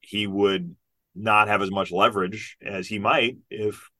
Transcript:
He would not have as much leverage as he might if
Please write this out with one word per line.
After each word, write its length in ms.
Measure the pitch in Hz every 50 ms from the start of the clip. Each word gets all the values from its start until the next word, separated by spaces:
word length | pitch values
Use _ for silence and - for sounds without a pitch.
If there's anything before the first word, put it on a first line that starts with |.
He 280 | - - - 104 104 101
would 480 | 95 98 101 98 98 90 87 85 - _ _ _ _ _ _ _ _
not 320 | 90 104 107 107 107 107 104
have 140 | 104 101
as 80 | 101 95
much 200 | 98 98 95 87
leverage 640 | 90 92 104 120 110 98 92 90 101 110 110 - - _ -
as 220 | - 101 95 92
he 140 | - 110 104
might 380 | 101 110 139 160 - 123 - - _ _
if 400 | - 101 107 107 104 - - - _ _